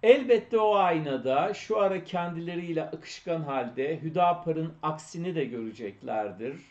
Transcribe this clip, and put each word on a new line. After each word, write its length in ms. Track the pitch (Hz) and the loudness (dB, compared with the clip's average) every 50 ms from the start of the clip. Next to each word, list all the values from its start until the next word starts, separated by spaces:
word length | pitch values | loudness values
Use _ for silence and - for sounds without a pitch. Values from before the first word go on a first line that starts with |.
| - | 10
Elbette 560 | 220 254 285 262 240 240 214 - - 233 220 | 8 8 8 8 4 4 4 4 0 0 2
o 160 | 214 214 208 | 4 4 4
aynada 800 | 196 190 180 170 160 156 147 135 127 113 131 131 139 165 196 208 | 4 4 4 4 2 0 0 -4 -2 0 2 2 2 2 0 -2
şu 240 | - - - 214 214 | -6 -4 -2 0 2
ara 260 | 202 196 190 185 180 | 2 2 2 -2 -6
kendileriyle 800 | - - 180 175 175 170 165 170 170 175 170 170 170 165 156 156 | -4 -4 -4 -2 -2 -4 -6 -6 -6 -6 -6 -4 -2 -2 -4 -4
akışkan 600 | 156 156 160 - - - - - 180 165 165 156 | -4 -8 -12 -12 -14 -16 -14 -6 -4 -4 -4 -2
halde 600 | 143 139 131 123 117 113 127 135 143 160 156 - | -2 -2 -4 -4 -4 -4 -4 -4 -4 -4 -4 -6
Hüdapar'ın 720 | 160 156 185 175 175 170 170 - 170 160 156 160 160 - - - | -4 0 4 4 4 4 2 0 -4 -2 -2 -2 -6 -6 -4 -4
aksini 520 | 156 156 - - - - 175 170 180 175 | -4 -4 -4 -10 -14 -10 -8 -6 -4 -2
de 100 | 160 139 | -2 -4
göreceklerdir. 1120 | 117 117 117 113 110 107 - 120 101 98 - - 123 117 110 107 104 95 92 110 127 143 165 - - | -4 -4 -8 -8 -8 -10 -8 -10 -10 -10 -10 -8 -6 -4 -4 -4 -4 -6 -8 -8 -8 -8 -10 -16 -20